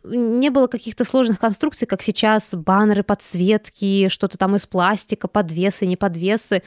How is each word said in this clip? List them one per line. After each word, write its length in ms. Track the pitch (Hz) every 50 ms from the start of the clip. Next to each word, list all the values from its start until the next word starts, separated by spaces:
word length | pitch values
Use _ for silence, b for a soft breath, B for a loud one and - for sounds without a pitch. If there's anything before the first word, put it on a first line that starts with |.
Не 480 | - - 226 247 233 220 233 247 269 294
было 160 | 247 277 254
каких-то 380 | 247 254 - - 226 - - 240
сложных 340 | - - 262 254 226 202 -
конструкций, 480 | - 226 196 - - 302 - - 233
как 160 | - 196 -
сейчас, 500 | - 220 196 - - 214 220 214 - - -
баннеры, 500 | 170 151 - 190 202 214 214 208 202 196
подсветки, 1040 | - 202 - - - - 175 180 196 214 208 - - - - 202 196 196 196 190 185
что-то 280 | - - 202 196 - -
там 180 | 196 190 202
из 100 | 202 -
пластика, 640 | - - 180 175 190 214 185 - - 208 - - -
подвесы, 580 | - - 185 160 160 170 185 202 - - 202
не 100 | 180 180
подвесы. 680 | - 202 190 165 165 175 196 214 220 - - 202 180 B